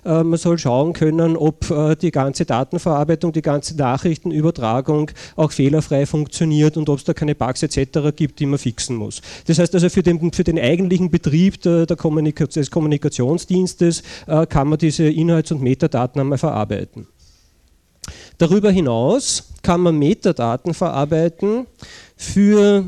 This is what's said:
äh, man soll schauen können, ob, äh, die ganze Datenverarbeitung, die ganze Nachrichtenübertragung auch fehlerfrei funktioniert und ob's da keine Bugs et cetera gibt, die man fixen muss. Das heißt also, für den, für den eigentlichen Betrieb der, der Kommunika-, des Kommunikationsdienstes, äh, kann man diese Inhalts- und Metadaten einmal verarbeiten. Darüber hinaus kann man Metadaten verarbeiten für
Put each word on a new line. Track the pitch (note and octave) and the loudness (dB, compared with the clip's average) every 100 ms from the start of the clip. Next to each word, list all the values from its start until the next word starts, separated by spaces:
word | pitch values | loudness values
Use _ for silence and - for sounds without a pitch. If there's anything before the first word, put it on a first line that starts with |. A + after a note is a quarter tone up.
äh, | F#3+ D#3+ | -2 0
man | E3 E3 | 2 0
soll | F3 E3+ | 0 0
schauen | C#3 B2 D#3 | 2 0 0
können, | E3 D#3 D#3+ E3 E3 | 0 0 2 0 2
ob, | D3+ - - | 0 -2 -4
äh, | D3+ D3+ D#3 | 0 0 0
die | F#3 | 0
ganze | D3 C3+ C3+ E3+ | 0 -2 -2 -2
Datenverarbeitung, | A#2+ C3 F3 F3+ D3 D3 D#3+ F3 | -2 -2 -4 -2 0 0 0 0
die | D#3 | -2
ganze | D3+ C#3+ - D#3+ | -2 -2 -4 -2
Nachrichtenübertragung | C3 C3 F3+ D#3 F#3 D3+ D#3 E3 A2+ A#2+ C3+ D3+ D3+ - - - | -2 0 -2 -2 -2 0 0 0 -2 -2 0 -2 -2 -8 -14 -2
auch | D#3 | -2
fehlerfrei | - C#3 D#3 - C#3 C#3+ | 2 2 2 0 -2 0
funktioniert | D#3 D3 - E3 D3+ D3+ D#3+ | -2 -4 -2 0 4 2 2
und | D3+ | -2
ob's | C#3+ | -2
da | - | -2
keine | E3 - D3 | -2 -2 -2
Bugs | A#2 B2+ | -4 -2
et | D#3 | -4
cetera | - C3+ D#3+ D3 | -2 -2 -2 -2
gibt, | D3 D3 - | -2 -4 -2
die | C#3 | -4
man | C#3+ | -2
fixen | B2 G#2+ - A#2+ | -4 -6 -8 -6
muss. | G#2+ - - - - | -8 -12 -16 -12 0
Das | E3 | 2
heißt | E3+ F#3 | 2 2
also, | F3 | 2
für | - | 2
den, | F3 E3+ E3+ | 2 0 -2
für | - | -2
den | F3 E3 | -2 0
eigentlichen | B2 E3+ F#3 F3+ F3+ | 0 0 0 0 0
Betrieb | E3+ D3+ D3+ F#3+ - | 0 0 2 2 2
der, | F3 E3+ E3 | 0 2 0
der | E3+ | -2
Kommunika-, | E3 D#3 D#3 D3 C#3+ | -2 0 -2 -2 -4
des | - C#3 | -2 -2
Kommunikationsdienstes, | F3 D3+ D3 D3 - B2 E3+ - F#3 F#3 - E3+ E3 - - - | -2 0 0 -2 -2 -2 -2 0 -2 -2 0 0 0 -10 -20 -2
äh, | D#3 D#3+ | 0 2
kann | D#3 C#3 | 0 0
man | D3+ | 0
diese | E3 D3 D#3 | 0 2 0
Inhalts- | D#3 E3+ E3 D#3 | 2 2 2 0
und | D3+ | -2
Metadaten | B2+ C3+ D#3+ B2 B2 D3 | 0 0 0 0 -2 -2
einmal | C3+ C#3 | -2 -2
verarbeiten. | D#3+ G#2+ G#2 G2+ F#2+ - G2+ _ _ _ _ _ _ _ _ _ - - - - | -2 -2 -2 -4 -6 -14 -20 _ _ _ _ _ _ _ _ _ -18 -18 -20 -2
Darüber | E3 G3+ G#3 | 2 4 4
hinaus | F#3+ C#3+ A2+ C3 B3 - - - - | 2 2 2 2 0 -2 -8 -10 -8
kann | - F3 | -2 2
man | F3 D#3 | 2 2
Metadaten | C#3+ A3 G3+ D#3 A#2+ B2+ F3 | 2 2 0 0 -2 -2 -4
verarbeiten | E3 F3 C3 D3 D#3+ E3 - G3+ A3+ B3+ _ - - - _ | -4 -4 -2 -2 0 0 -2 -4 -4 -6 _ -20 -20 -20 _
für | - F#3+ G3+ G#3 G3+ G3+ | -4 2 4 6 4 2